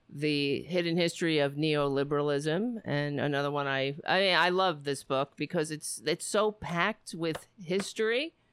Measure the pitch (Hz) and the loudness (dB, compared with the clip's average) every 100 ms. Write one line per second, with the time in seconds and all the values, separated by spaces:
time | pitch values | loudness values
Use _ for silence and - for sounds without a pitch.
0 | _ 143 151 147 143 135 - 175 170 170 | _ -4 0 2 2 0 0 0 2 2
1 | 170 - 170 156 143 143 156 147 143 135 | 0 0 2 2 2 2 2 2 2 0
2 | 143 147 147 143 151 165 240 226 - 143 | 0 0 0 0 0 0 -2 -4 -2 -2
3 | 147 143 135 139 143 143 139 135 135 143 | 0 0 0 0 0 -2 -2 0 -2 -2
4 | - 180 196 170 175 180 190 151 143 139 | 0 2 4 4 4 4 2 0 -4 -4
5 | - 135 143 - 147 175 156 151 - - | -2 -2 -2 -4 -4 -2 -2 -6 -8 -6
6 | 113 170 - - 214 - 151 170 190 220 | -2 -2 0 2 2 0 -4 0 0 -2
7 | - 170 165 156 - - 160 190 196 - | -10 -6 -4 -4 -10 -14 -4 -2 -2 -2
8 | 220 233 320 - _ | 0 0 -4 -10 _